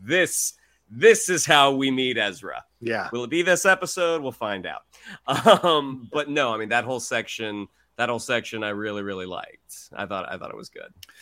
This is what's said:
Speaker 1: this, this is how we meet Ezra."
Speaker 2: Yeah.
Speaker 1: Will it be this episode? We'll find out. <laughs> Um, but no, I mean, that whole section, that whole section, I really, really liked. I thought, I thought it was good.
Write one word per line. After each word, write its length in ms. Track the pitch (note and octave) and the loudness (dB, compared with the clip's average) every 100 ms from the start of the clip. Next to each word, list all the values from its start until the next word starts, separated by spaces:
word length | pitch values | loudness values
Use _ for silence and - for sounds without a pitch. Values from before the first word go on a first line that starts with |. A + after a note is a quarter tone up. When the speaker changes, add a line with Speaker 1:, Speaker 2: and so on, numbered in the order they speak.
Speaker 1:
this, 520 | G2+ F3+ E3 - - - _ _ _ | -2 0 2 -2 -6 -8 _ _ _
this 400 | A#2 G#3+ G#3 - | 4 6 6 2
is 160 | E3+ - | 0 4
how 280 | D3 C#3 C3+ | 6 6 4
we 160 | C3+ | 0
meet 260 | C3 B2+ A2+ | 0 0 0
Ezra." 460 | G#2 F2 F#2 B1 - _ | -2 -4 -10 -12 -14 _
Speaker 2:
Yeah. 300 | A#2 A2 F#2 | -4 -4 -4
Speaker 1:
Will 120 | A#2+ | -6
it 60 | B2 | -4
be 140 | E3 | 0
this 240 | F3 F3 G3 | 2 4 4
episode? 560 | F#3 F3+ F#3 E3+ E3 | 2 0 -2 -2 0
We'll 80 | C3+ | -4
find 340 | - G#2+ G2 F2 | -6 -4 -4 -6
out. 160 | A#1 - - - - - | -12 -14 -20 -20 -8 -4
<laughs> 360 | C3+ A3 F#3+ | 4 6 6
Um, 460 | F3 D3+ C#3 B2 A2+ | 6 2 0 -8 -6
but 160 | D3 C#3+ | -4 -2
no, 240 | D3 B2+ | 0 0
I 60 | A2 | 0
mean, 120 | G#2+ | 0
that 160 | A#2 A#2 | 0 0
whole 140 | B2+ | -4
section, 680 | - A#2 G#2+ - G#2+ G#2 F#2+ _ _ - | -2 -4 -4 -6 -6 -8 -10 _ _ -4
that 120 | A#2+ | -2
whole 100 | A#2 | -2
section, 440 | - A#2+ - A2 | -2 -4 -4 -6
I 60 | G#2+ | -6
really, 340 | G2+ G#2+ G#2 | -6 -6 -6
really 240 | G2+ F#2+ F#2 | -8 -8 -8
liked. 600 | F2 - - - - - | -10 -12 -18 -20 -20 -14
I 140 | - F#2+ | -12 -8
thought, 240 | G2 F2 | -6 -8
I 60 | F2+ | -10
thought 120 | - | -12
it 80 | - | -14
was 120 | - | -16
good. 220 | - - _ - - | -18 -20 _ -20 -20